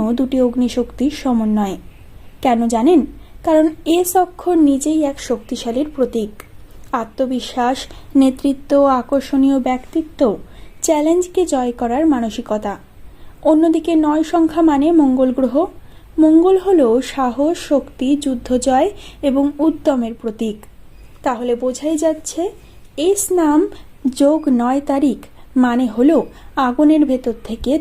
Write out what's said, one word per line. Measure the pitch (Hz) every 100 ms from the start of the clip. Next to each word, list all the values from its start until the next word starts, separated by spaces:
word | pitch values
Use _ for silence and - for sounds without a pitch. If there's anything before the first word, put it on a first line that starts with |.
| 220
দুটি | 240 262 262
অগ্নিশক্তির | 247 247 240 254 240 - 269 294
সমন্বয়। | 262 233 214 214 202 185 - - - - - -
কেন | 269 233 233
জানেন? | 226 269 339 151 - - - -
কারণ | 311 311 320 294 339
এস | 349 370
অক্ষর | 359 - 349 339 285
নিজেই | 269 302 311 285
এক | 285 -
শক্তিশালীর | 220 - 247 233 240 302
প্রতীক। | 277 240 233 208 - - - - - -
আত্মবিশ্বাস, | 247 220 - 262 254 - 262 240 262 - - - 269
নেতৃত্ব, | 262 262 285 269 - 277 277 254
আকর্ষণীয় | 240 277 262 277 269 277
ব্যক্তিত্ব, | 247 254 - 330 311 - 254 175 - - - -
চ্যালেঞ্জকে | - 302 311 349 359 381 330
জয় | 269 247 240
করার | 240 262 320
মানসিকতা। | 254 226 214 - 214 208 190 - - - - - - -
অন্যদিকে | 311 330 320 330 320
নয় | 302 311 311
সংখ্যা | 339 320 339
মানে | 330 277 302
মঙ্গল | 330 269 254 262
গ্রহ। | 254 254 262 381 - - - - -
মঙ্গল | 311 320 370 381
হল | 370 349 233 240 262
সাহস, | - 247 240 294 339 -
শক্তি, | 277 - - 262 285
যুদ্ধ | 277 247 - 247 262
জয় | 262 370 - - -
এবং | 285 269 285 294
উদ্যমের | 320 320 - 262 226
প্রতীক। | 233 226 214 226 214 - - - - - -
তাহলে | 277 233 247 240
বোঝাই | 254 254 294 311
যাচ্ছে | 320 311 - 311 381 - - - - -
এস | 339 403 -
নাম | 359 311 302 403 - - - 262 254
যোগ | 285 311 311 240
নয় | 240 277 277
তারিখ | 277 285 - - - - 254
মানে | 247 240 247
হলো | 220 277 294 - - - - 254
আগুনের | 247 302 311 262
ভেতর | 254 240 220
থেকে | - 226 247 302